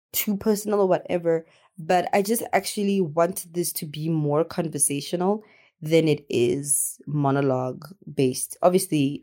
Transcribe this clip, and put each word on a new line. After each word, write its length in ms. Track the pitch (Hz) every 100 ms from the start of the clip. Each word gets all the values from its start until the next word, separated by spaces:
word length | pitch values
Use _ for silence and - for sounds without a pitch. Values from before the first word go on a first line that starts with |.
| _
too 220 | - - 202
personal 460 | 220 208 208 208
or 60 | 190
whatever, 580 | 165 - 175 170 165 165 _ _ -
but 320 | 156 180 -
I 120 | 208
just 180 | 202 233 -
actually 480 | 196 196 - 202 196
want 520 | 170 156 170 190 175
this 180 | 170 170
to 120 | - 156
be 240 | 147 160
more 340 | 160 147 147
conversational 1000 | 165 - 160 143 - 143 147 175 180 214 - _ _ _
than 280 | 156 165 160
it 180 | 147 -
is 720 | 113 120 139 143 - - - -
monologue 800 | 147 143 139 139 127 127 135 - - -
based. 460 | 147 131 127 - -
Obviously, 580 | 180 185 185 156 139 147